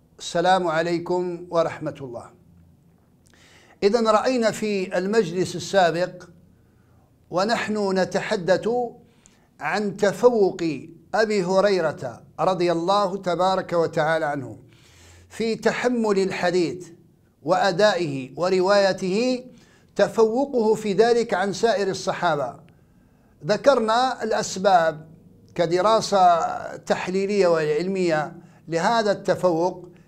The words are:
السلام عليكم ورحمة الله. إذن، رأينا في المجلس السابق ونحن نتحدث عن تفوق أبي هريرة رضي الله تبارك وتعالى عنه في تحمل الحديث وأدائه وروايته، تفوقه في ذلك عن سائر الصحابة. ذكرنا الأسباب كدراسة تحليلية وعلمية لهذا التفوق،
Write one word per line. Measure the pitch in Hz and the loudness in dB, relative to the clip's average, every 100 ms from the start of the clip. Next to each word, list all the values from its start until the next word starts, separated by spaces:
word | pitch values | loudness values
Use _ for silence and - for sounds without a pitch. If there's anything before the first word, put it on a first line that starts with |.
| _ _ | _ _
السلام | - 170 175 190 175 | -6 0 2 2 2
عليكم | 156 170 170 170 180 180 170 175 | -2 -2 -2 -2 -2 -2 -8 -4
ورحمة | 170 160 - 151 143 | -2 -2 -4 -10 -10
الله. | 135 117 101 - _ - - _ _ _ _ _ _ _ _ - _ _ | -12 -14 -16 -20 _ -20 -20 _ _ _ _ _ _ _ _ -20 _ _
إذن، | 202 233 220 | 0 2 4
رأينا | 214 - 254 220 | 2 2 2 0
في | - 214 202 185 185 | 0 -2 -2 -2 -4
المجلس | 185 226 180 180 180 175 | 0 0 0 -2 -4 -6
السابق | - 196 175 160 175 - - - - _ _ _ _ _ _ _ _ | -2 2 2 0 -4 -8 -20 -20 -20 _ _ _ _ _ _ _ _
ونحن | 165 208 220 - 214 196 190 | -2 0 -2 -2 -2 0 0
نتحدث | 180 185 - 214 170 180 202 247 240 - - _ _ _ _ - | 0 -2 -2 -2 0 0 2 -2 -4 -8 -20 _ _ _ _ -10
عن | 143 185 208 185 | -4 -2 -2 0
تفوق | 202 - 240 240 185 - 165 135 - - - 196 | 0 4 4 4 2 0 -4 -6 -10 -20 -4 0
أبي | 220 208 | 2 0
هريرة | 175 190 202 190 160 - 131 113 - - | 2 2 4 2 0 -4 -10 -14 -18 -4
رضي | 170 185 175 | -2 0 0
الله | 170 170 202 202 196 | 0 0 0 0 -2
تبارك | 185 170 185 190 180 | -4 0 0 0 -2
وتعالى | 175 160 160 151 160 151 | -2 0 0 0 0 -2
عنه | 147 120 107 - - - - - - - | -6 -8 -14 -20 -20 -20 -20 -20 -20 -18
في | - 226 220 | -6 -4 -2
تحمل | 226 - 247 240 214 190 | -2 -2 -2 0 0 0
الحديث | 190 - 180 180 160 120 - - _ _ _ _ | 0 -2 0 0 0 -4 -14 -20 _ _ _ _
وأدائه | 139 185 196 175 208 180 165 139 131 143 | -2 0 2 4 2 2 -2 -6 -8 -6
وروايته، | 175 185 180 202 196 185 190 190 254 254 254 - - _ _ - | 0 2 4 4 4 0 -2 -2 0 -2 -6 -20 -20 _ _ 0
تفوقه | 196 214 220 226 285 247 220 | 0 4 2 2 0 0 0
في | 214 214 | 0 0
ذلك | 185 233 240 226 | 2 4 4 2
عن | 185 202 | -2 -2
سائر | 180 233 196 190 | 0 0 0 -2
الصحابة. | 180 - 165 175 147 127 - - _ _ _ _ _ _ _ 147 | -4 -6 -2 -2 -2 -4 -10 -20 _ _ _ _ _ _ _ -4
ذكرنا | 208 277 269 220 226 262 240 | 0 2 2 2 0 0 -2
الأسباب | 220 220 - 190 196 180 165 156 - - - - - - | -4 -4 -4 -2 4 4 4 -2 -10 -20 -20 -20 -12 -4
كدراسة | 165 175 202 220 - 196 180 170 - - - - | 0 2 4 2 2 4 6 4 0 -6 -10 -12
تحليلية | - 208 - 185 196 202 180 | -4 -2 -2 -2 0 2 4
وعلمية | 160 151 151 180 190 175 156 143 - - - - | 2 2 0 -2 -2 0 0 -2 -10 -20 -20 -6
لهذا | 165 190 233 208 | -2 0 2 0
التفوق، | 190 - 165 180 160 180 - - - | -2 -2 0 2 0 -2 -4 -14 -20